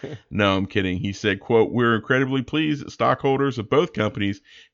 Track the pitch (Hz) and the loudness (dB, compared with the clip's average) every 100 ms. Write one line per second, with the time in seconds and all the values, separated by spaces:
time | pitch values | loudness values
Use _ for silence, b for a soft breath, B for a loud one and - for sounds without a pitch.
0 | - - - 104 101 95 95 104 92 92 | -14 -14 -8 0 2 2 0 -2 -2 -2
1 | 98 95 107 95 - 113 107 120 117 113 | -4 -2 -2 -2 2 2 4 2 2 2
2 | - 131 131 135 120 151 156 139 - - | 0 0 0 -2 -2 -2 -2 -4 -8 -2
3 | 123 131 139 135 139 120 104 139 170 - | 0 2 0 2 0 -2 0 0 0 -2
4 | 127 110 101 101 B B B | -2 0 -4 -4 B B B